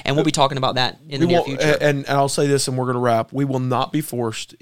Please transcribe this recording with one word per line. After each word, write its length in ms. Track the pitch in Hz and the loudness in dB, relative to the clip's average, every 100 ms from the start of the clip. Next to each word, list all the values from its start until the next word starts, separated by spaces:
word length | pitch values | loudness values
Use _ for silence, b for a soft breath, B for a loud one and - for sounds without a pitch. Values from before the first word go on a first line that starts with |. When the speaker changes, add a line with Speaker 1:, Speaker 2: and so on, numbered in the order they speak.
Speaker 1:
and 100 | - | -2
we'll 100 | 143 | 0
be 60 | 151 | 2
talking 280 | 147 139 139 | 2 2 0
about 180 | 131 127 | -2 0
that 220 | 123 - 151 | -2 -4 -8
in 20 | |
Speaker 2:
We 60 | 143 | 0
Speaker 1:
the 80 | 175 | 2
near 100 | 170 | 2
Speaker 2:
won't, 100 | 135 | 2
Speaker 1:
future. 140 | 135 151 147 | 0 0 2
Speaker 2:
a-, 20 | |
and, 160 | 147 139 139 | 2 0 0
and 20 | |
I'll 200 | 139 139 | 0 0
say 180 | - 143 | 0 0
this, 220 | 139 135 | 0 0
and 80 | 127 | -2
we're 80 | 127 | -2
gonna 140 | 123 | 0
wrap. 320 | 123 113 113 | 2 2 0
We 120 | 131 | -2
will 140 | 143 131 | -2 0
not 320 | 127 123 131 | 0 -2 -2
be 80 | 151 | -4
forced, 540 | 151 123 113 - - - | -4 -4 -4 -6 -12 -10